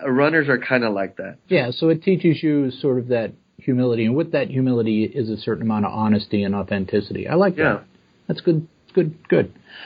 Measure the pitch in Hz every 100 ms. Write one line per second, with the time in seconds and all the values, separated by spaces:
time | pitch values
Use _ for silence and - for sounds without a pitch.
0 | 139 127 147 160 143 123 - 127 117 101
1 | 95 - 95 85 - 180 123 123 160 160
2 | 180 185 175 151 160 147 135 123 147 127
3 | 123 120 107 - _ _ - 127 127 117
4 | 113 131 160 156 131 131 131 120 113 107
5 | 107 139 110 104 - 110 113 107 101 107
6 | 110 107 - 104 101 101 95 101 95 104
7 | 101 95 95 165 196 175 156 101 - _
8 | _ _ - 160 - 160 160 _ _ -
9 | 165 - - 180 - - - -